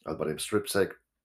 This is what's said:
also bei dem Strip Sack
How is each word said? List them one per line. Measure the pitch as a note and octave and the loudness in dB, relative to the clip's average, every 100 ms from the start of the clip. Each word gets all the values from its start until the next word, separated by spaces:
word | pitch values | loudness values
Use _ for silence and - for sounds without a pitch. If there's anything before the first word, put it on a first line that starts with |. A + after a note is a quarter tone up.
also | - D#2 | -6 -2
bei | D2+ | -2
dem | D2+ | -2
Strip | - G#2+ - | 0 0 2
Sack | G2+ F2+ - _ _ | 2 2 -2 _ _